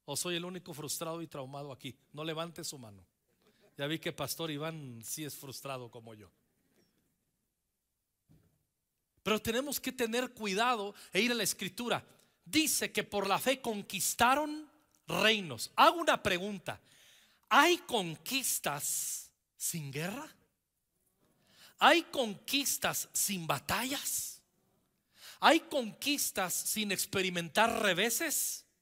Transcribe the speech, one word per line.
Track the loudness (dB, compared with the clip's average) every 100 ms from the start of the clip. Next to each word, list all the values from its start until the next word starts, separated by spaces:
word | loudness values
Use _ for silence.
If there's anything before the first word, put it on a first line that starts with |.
| -8
¿O | -6
soy | -4 -4
el |
único | -6 -10 -12
frustrado | -10 -8 -6 -6 -6
y | -8
traumado | -10 -10 -10 -12
aquí? | -12 -12 -14 _
No | -10
levante | -6 -6 -8 -8
su | -12 -12
mano. | -14 -20 -20 _ _ _ _ _ _ -8
Ya | -6
vi | -4
que | -6
Pastor | -6 -6 -6 -6
Iván | -4 -6 -8 -12 -12
sí | -10 -8
es | -10 -12
frustrado | -14 -12 -10 -10 -10
como | -16 -18
yo. | -18 -20 _ _ _ _ _ _ _ _ _ _ _ _ _ _ _ _ _ _ _ _ -20 _ _ _ _ _ _ _ _
Pero | 0 0
tenemos | 0 -2 -2 -4
que | -6
tener | -2 -2 -2 -4
cuidado | -4 -4 0 2 0 -4 -10 -4
e | 2
ir | 2
a |
la | 2
Escritura. | 0 -2 -6 -6 -2 -2 -4 -20 _ _ 0
Dice | 2 4 2 0
que | -2
por | -2 0 2
la | 2
fe | 2 0
conquistaron | 0 -4 -6 -2 -2 4 6 6 2 -4 -12 _ _ _ -4
reinos. | 4 4 4 0 -6 0 8
Hago | 8 8
una | 4 2
pregunta. | 2 0 -2 -8 -8 -12 _ -20 -20 -20 _ _ 4
¿Hay | 6 8 4
conquistas | 2 0 0 -4 -6 -4 -2 -2 -2 -4 -4 -4 -4 -6 -10 _ _ -8
sin | -6 -4 -6
guerra? | -4 -6 -6 -12 -18 _ _ _ _ _ _ _ _ _ _ _ -20 -20 6
¿Hay | 8 8
conquistas | 4 -2 -2 -4 -2 0 0 -2 -2 -4 -4
sin | -2 -2 -2 -2
batallas? | -4 -2 -2 -2 -4 -4 -4 -6 -12 _ _ _ _ _ _ _ _ -20 4
¿Hay | 6 6
conquistas | 4 -4 -4 -4 -4 -2 -2 -2 -2
sin | -2 -4 -2 -2
experimentar | -2 -2 -2 0 -2 0 4 4 4
reveses? | 2 2 0 0 -2 -2 -2 -6 -12 _